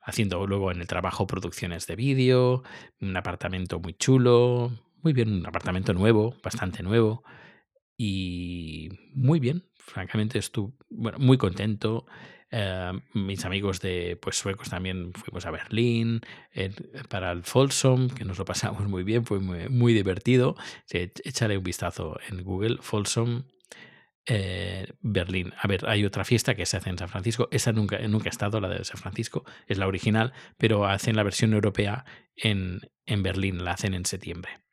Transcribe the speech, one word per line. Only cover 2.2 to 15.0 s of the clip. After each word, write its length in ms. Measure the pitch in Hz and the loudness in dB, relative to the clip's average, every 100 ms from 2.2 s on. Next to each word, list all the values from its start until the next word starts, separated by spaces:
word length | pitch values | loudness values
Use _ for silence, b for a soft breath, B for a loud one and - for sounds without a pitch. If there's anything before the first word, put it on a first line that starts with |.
| 127 127 127 127 B B B _ | 6 6 4 2 B B B _
un 160 | 98 | -4
apartamento 640 | 92 90 90 87 92 90 87 | -4 -4 -6 -4 -4 -4 -6
muy 140 | 87 | -8
chulo, 760 | - - 131 123 120 123 123 120 117 _ _ | -2 4 6 8 6 6 2 -2 -6 _ _
muy 100 | 160 | 0
bien, 180 | 127 110 | 2 2
un 140 | 98 | 0
apartamento 480 | 87 90 - 92 95 | -2 -6 -2 -2 0
nuevo, 420 | 90 104 110 110 - | 4 6 6 4 -4
bastante 380 | - - 95 - | -8 -4 -6 -4
nuevo, 420 | 90 113 110 113 B B B B B _ _ | 2 4 4 0 B B B B B _ _
y 960 | - 107 95 92 87 87 87 80 78 82 95 _ | -6 -2 -2 -4 -6 -6 -8 -10 -10 -12 -16 _
muy 260 | 139 127 165 | 0 2 4
bien, 300 | 120 170 _ | 2 -2 _
francamente 640 | _ - - 92 107 107 107 | _ -14 -10 -4 -2 0 -2
estu-, 360 | - - 101 - _ | -4 -4 -6 -10 _
bueno, 300 | - 120 - | -6 -6 4
muy 180 | 127 131 | 6 6
contento. 720 | 98 90 107 101 107 117 - B B B _ | 4 0 -2 -2 -2 -4 -6 B B B _
Eh, 380 | 120 98 92 90 92 _ | -4 -2 -4 -6 -8 _
mis 320 | 107 98 98 | -4 -4 -4
amigos 340 | 95 98 101 92 | -4 -2 -2 -2
de, 380 | 98 90 87 87 | -2 -2 -4 -6
pues, 140 | - | -6
suecos 340 | - 98 95 - | -4 -4 -6 -6
también 440 | 90 92 92 | -6 -4 -6